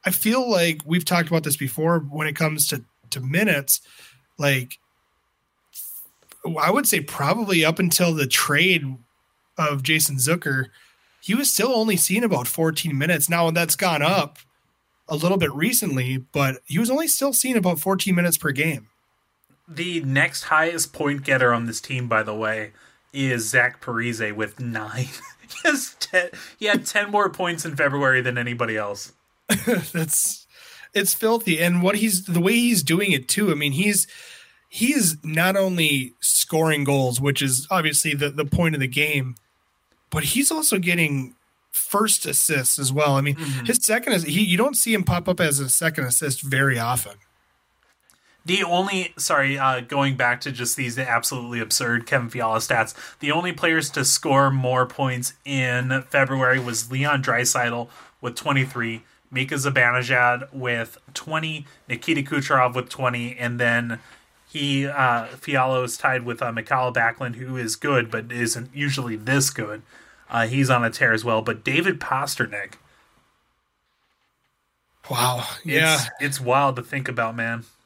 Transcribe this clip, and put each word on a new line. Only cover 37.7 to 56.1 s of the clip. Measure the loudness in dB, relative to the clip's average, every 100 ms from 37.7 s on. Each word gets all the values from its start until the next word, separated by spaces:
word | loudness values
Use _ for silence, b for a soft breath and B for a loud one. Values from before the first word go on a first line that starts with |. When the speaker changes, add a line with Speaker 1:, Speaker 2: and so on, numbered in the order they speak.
Speaker 1:
obviously | 0 2 0 0
the, | 0 -2
the | -2 -2
point | 2 2 0
of |
the | -2
game, | 0 0 0 -4 -8 _ _ _ _ _ _ _
but | -4
he's | 0 0 0
also | 2 0 0
getting | 2 2 2 0 -4 -12 _ _ _
first | -6 -2 0 2 2 0
assists | 0 2 2 0 0
as | 0
well. | 2 4 4
I |
mean, | 2 -2
Speaker 2:
Mm-hmm. | -4 -4 0
Speaker 1:
his | 0
second | 2 0 2
is, | 0
he, | 2 0
you | 2 4
don't | 2 2
see | 2
him | 2
pop | 2 0 0
up | 0
as | 2 0
a | 0
second | 0 0 -2
assist | 0 0 0 -4
very | -2 2 2 2
often. | 0 -2 -4 -12 _ _ _ _ _ _ _ _ _ b b b -2
Speaker 2:
The | -2
only, | 2 0 0 -2 -6 -6
sorry, | 0 2 2 2
uh, | 0 0
going | -2 0 0 2
back | 0 0
to | -4
just | -6 -4 -2
these | -4 -4
absolutely | 0 0 0 -6 -6 -6
absurd | -2 -2 0 -2 0
Kevin | 0 0
Fiala | -4 0 0
stats, | 0 0 0 -4 B B
the | -2
only | 0 -2
players | -2 0 0 0
to | -2 0
score | 0 2 4 4
more | 2 0 0 0
points | 0 -4 -2 -6 -10 -6
in | -2 0 0 0 -2
February | 0